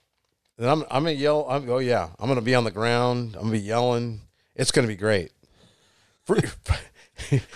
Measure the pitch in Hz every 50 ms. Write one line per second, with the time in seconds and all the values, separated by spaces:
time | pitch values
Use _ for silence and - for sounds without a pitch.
0 | _ _ _ _ _ _ _ _ _ _ _ - 113 123 147 160 147 - - 131
1 | 151 170 156 139 139 147 151 151 147 131 127 143 139 120 120 131 135 123 120 107
2 | 87 80 85 - - 123 135 123 110 117 127 123 120 113 90 98 110 117 120 120
3 | 120 123 123 123 123 117 110 - - 110 110 110 98 101 110 120 120 123 123 120
4 | 120 120 113 107 - - _ _ _ _ _ - - - - 156 127 113 107 85
5 | 95 107 107 95 85 - _ _ _ _ _ _ - - _ _ _ _ _ _
6 | _ _ _ _ _ - - - - - - - - - - - - - _ -
7 | - _ _ - - - - 131 - - -